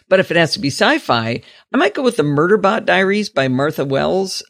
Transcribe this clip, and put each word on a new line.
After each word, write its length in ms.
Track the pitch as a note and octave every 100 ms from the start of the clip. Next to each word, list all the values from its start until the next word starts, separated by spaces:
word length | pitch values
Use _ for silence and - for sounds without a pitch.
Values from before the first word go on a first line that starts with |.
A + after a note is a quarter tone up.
| -
But 120 | F#3+
if 100 | F3+
it 60 | E3+
has 160 | D#3+
to 60 | -
be 80 | C3+
sci-fi, 760 | - G#3 D4 - A#2+ A2+ A#2 - - _
I 40 | A#3
might 180 | F#4
go 80 | F#4
with 140 | C4 G3+
the 60 |
Murderbot 640 | D3 C#3+ E3+ G#3 F#3+ A3 -
Diaries 420 | F3+ F#3+ G3+ G3+
by 200 | - C3+
Martha 360 | B2+ D3 D3+
Wells. 580 | C#3+ C3+ D3+ F3+ F#3+ - -